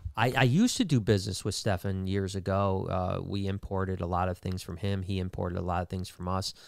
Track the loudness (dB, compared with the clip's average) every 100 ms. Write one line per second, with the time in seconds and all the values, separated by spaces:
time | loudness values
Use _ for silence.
0 | -4 0 2 6 6 6 4 2 2 2
1 | 4 2 2 -4 -4 -2 0 0 0 -2
2 | -2 0 -2 -4 0 2 2 0 0 -2
3 | 0 -2 -4 -2 -2 -4 -4 -2 -2 -2
4 | 0 0 0 -2 -4 -6 -6 -6 -2 -2
5 | -2 -2 -4 -4 -4 -2 -2 -2 -2 -4
6 | -6 -6 -2 -2 -2 -8